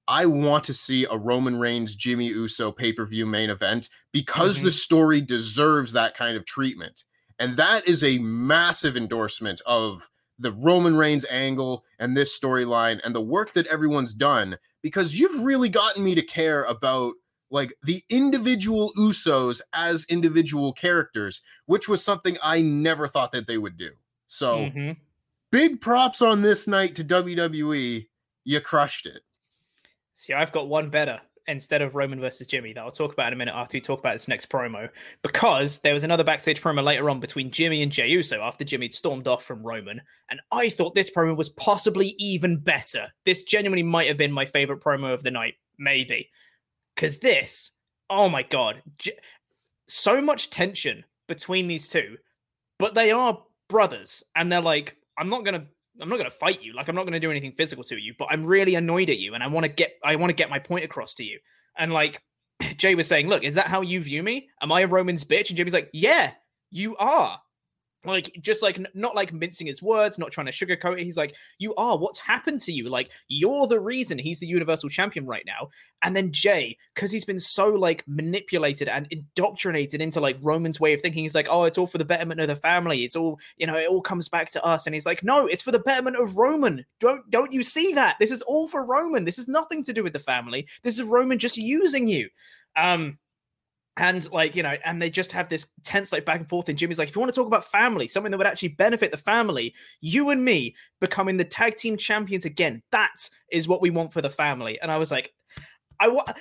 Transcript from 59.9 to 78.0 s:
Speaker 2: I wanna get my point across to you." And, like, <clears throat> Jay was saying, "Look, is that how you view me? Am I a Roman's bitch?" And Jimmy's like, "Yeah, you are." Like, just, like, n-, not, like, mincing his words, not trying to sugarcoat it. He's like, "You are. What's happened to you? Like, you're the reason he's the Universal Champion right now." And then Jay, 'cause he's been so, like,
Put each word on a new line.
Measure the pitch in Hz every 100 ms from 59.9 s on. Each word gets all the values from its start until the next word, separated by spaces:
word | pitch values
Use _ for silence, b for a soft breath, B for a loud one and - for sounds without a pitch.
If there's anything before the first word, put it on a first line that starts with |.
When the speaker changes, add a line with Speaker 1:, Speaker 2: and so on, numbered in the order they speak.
| -
Speaker 2:
I | 147 156
wanna | 175
get | 170 156
my | 139
point | - 175 156
across | 135 110 -
to | 107
you." | 107 _ _ _ -
And, | 165
like, | 160 151 - _ _ _ -
<clears throat> | 143 -
Jay | 190 175
was | 151
saying, | 156 156
"Look, | 185
is | 143 160
that | 165
how | 190
you | 180 180
view | 143 147
me? | 196 262 - -
Am | 147
I | 175
a | 185
Roman's | 185 180 170 143
bitch?" | 175 202
And | 175
Jimmy's | 175
like, | 175 -
"Yeah, | 156 214 320 139 - _ _ _
you | 165 214 208
are." | 226 311 120 90 _ _ _ _ _ _ 175
Like, | 190 - 170
just, | 202 214
like, | 202 185
n-, | 185
not, | 190 233
like, | 214 190
mincing | 165 175 170 156
his | 135
words, | 190 226 214 -
not | 156
trying | - 135
to |
sugarcoat | - 180 175 175 180
it. |
He's | 175 165
like, | 147 - B B
"You | 208 -
are. | 233 165
What's | 190 -
happened | - 240 320 285
to | -
you? | 147 120
Like, | 127 131 B B
you're | 143 196 285 254
the | 226
reason | 196 254 240 139
he's | 151 170
the | 170
Universal | 175 160 156 143
Champion | 160 202 165 131
right | 110 92
now." | 104 143 b b b
And | 175 190
then | 185
Jay, | 147 208 180 120 113 b -
'cause | 196
he's | 214 -
been | 185
so, | - - 208
like, | 208 180 160